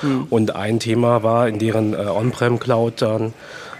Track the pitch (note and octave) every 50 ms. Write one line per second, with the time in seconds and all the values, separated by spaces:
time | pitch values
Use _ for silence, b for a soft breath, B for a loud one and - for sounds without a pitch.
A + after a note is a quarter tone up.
0 | B C#3+ C3+ B2+ - - - A2+ A2 G#2 - - G2 G#2+ A2+ A2+ - A2+ A2 A#2
1 | A#2+ A#2+ A#2+ A#2 G#2+ A2+ A2+ A#2 B2 A#2 A2 G#2+ A2 A2+ A2 A2 A2 G#2+ G#2+ -
2 | G2+ G#2 F2 G2+ A2+ B2 A#2 - A#2+ A#2+ B2 A2+ - B2 B2+ A2+ A#2 A#2 A2+ -
3 | B2+ A2 A2 A2 A2+ A2 A2+ B B B B B B B B B